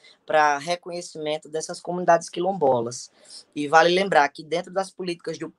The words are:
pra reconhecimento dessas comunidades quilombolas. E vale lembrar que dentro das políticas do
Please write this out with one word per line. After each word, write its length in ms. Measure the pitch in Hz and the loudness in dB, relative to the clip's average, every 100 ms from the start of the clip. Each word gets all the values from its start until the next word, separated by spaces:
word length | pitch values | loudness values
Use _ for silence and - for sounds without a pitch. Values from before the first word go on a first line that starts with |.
| - _ | -20 _
pra 340 | - 151 151 143 | -2 2 2 2
reconhecimento 920 | 151 175 - 175 170 156 156 156 - | -2 -6 -6 -10 -10 -8 -6 -6 -6
dessas 320 | 156 - 175 | -8 -8 -12
comunidades 480 | - 175 175 170 170 | -8 -4 2 2 2
quilombolas. 800 | - 180 196 139 - - 127 - _ - - - | -6 -4 0 2 2 -2 -8 -16 _ -20 -20 -14
E 140 | 151 143 | -8 4
vale 260 | 160 165 | 6 6
lembrar 340 | 180 196 160 143 | 4 4 4 2
que 140 | - | 0
dentro 300 | 160 165 185 | -6 -6 -4
das 180 | 185 190 | -6 -6
políticas 480 | - 185 170 - 156 | -8 -8 -8 -8 -10
do 140 | 160 | -10